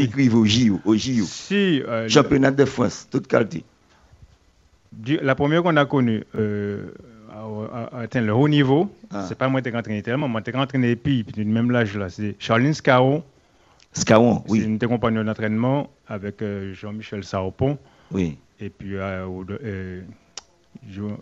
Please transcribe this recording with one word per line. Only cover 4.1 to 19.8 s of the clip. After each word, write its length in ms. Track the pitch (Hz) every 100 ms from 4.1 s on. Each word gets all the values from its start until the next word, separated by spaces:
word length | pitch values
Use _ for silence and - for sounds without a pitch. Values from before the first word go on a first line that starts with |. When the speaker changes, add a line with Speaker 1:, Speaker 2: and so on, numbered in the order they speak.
| _ - _ _ _ _ _ _
Speaker 1:
du, 260 | 110 110 156
la 180 | 139 131
première 280 | 143 160
qu'on 120 | 175 151
a 80 | 139
connue, 380 | 143 120 107 - 107
euh, 540 | 107 104 101 101 95 - - 113 110
à, 100 | 107
à, 560 | 110 107 107 123 117 127
à 40 |
atteindre 260 | 113 131 110
le 60 |
haut 140 | 110 151
niveau, 460 | 147 131 139 202 - -
Speaker 2:
Ah. 140 | 101 92
Speaker 1:
c'est 100 | 90
pas 100 | 131
moi 120 | 135
qui 80 | 123
ai 60 | 117
entraîné 260 | 110 107
tellement, 260 | 101 127 147
moi, 140 | 113 107
j'ai 100 | 123
entraîné 400 | 135 135 123 120
puis, 280 | 147 131
puis 200 | 107 -
du 20 | 107
même 240 | 113 120 123
âge 220 | 110 104
là, 120 | 95
c'est 260 | 90 104 101
Charline 340 | - 113 135
Scaron. 500 | 151 - 127 131 147 - _ _ _ _ _ _
Speaker 2:
Scaron, 520 | - - 110 120 107 -
oui. 120 | 110
Speaker 1:
C'est 60 | 110
une 120 | 107
des 100 | 117
compagnons 360 | 117 113 110
d'entraînement 680 | 107 107 107 110 123 143 - _ -
avec, 340 | 104 101 98
euh, 320 | 107 101 98
Jean-Michel 500 | 92 104 107 107 104
Saopon. 540 | 92 98 95 - 131 147 - _ -
Speaker 2:
Oui. 260 | 92 87 67 _ -
Speaker 1:
Et 80 | 101
puis, 260 | - 101 98
euh, 300 | 95 92 92
au, 180 | 92 92
euh, 520 | 101 113 95